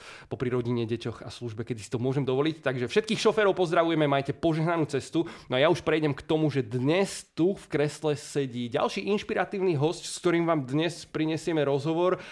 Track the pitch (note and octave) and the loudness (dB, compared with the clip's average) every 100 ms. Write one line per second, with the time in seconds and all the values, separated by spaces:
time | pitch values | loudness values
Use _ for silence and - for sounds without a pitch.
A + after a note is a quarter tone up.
0 | - - - A2+ B2+ B2 A#2 A#2+ A2+ A#2 | -18 -20 -12 -4 -2 0 0 -2 -2 -4
1 | A#2+ A2 - - A#2+ G#2+ A2+ A#2 G2+ A#2+ | -6 -8 -12 -10 -10 -10 -8 -8 -6 -2
2 | B2+ C3+ C3 C3 D3+ D#3 - B2+ A#2+ G#3+ | 0 0 0 2 0 0 -2 -2 0 0
3 | G#3+ D3+ A3 G#3+ G3+ F3 F3 F3 E3 D#3+ | 0 2 2 4 4 4 2 2 4 4
4 | D3 C#3 C#3 C3+ E3 D#3+ D#3+ E3+ D3 C3+ | 4 2 0 0 0 2 2 0 0 -2
5 | - D#3+ E3 - - B2+ D3+ F3 - D#3+ | -2 -2 -2 -6 -2 4 4 4 2 2
6 | D3+ C3 - D#3+ D#3 C#3 A2 B2 C3 F3 | 2 -2 -2 0 2 0 -2 -2 2 2
7 | G3 - - - F3 G3+ - D3 D3 - | 2 -4 -12 0 0 0 -4 -2 -2 -2
8 | D#3 C#3+ - D3 C3+ A#2+ A#2+ C3 A3+ - | -4 -4 -4 -4 -4 -6 -4 0 0 -2
9 | G3 G3+ - G#3 F#3 G3+ F#3 D3 D3+ F3 | -2 -2 -2 -2 -2 0 0 2 0 -2
10 | - - F3 E3+ E3 D#3+ B2 C#3+ E3 E3 | -8 -2 2 2 2 0 0 0 0 -4
11 | - D#3 D#3 D#3 F3+ D#3+ C#3 C#3 D#3 E3 | -8 -4 -2 -2 0 2 2 2 0 2
12 | F3+ F3+ - | 2 0 -4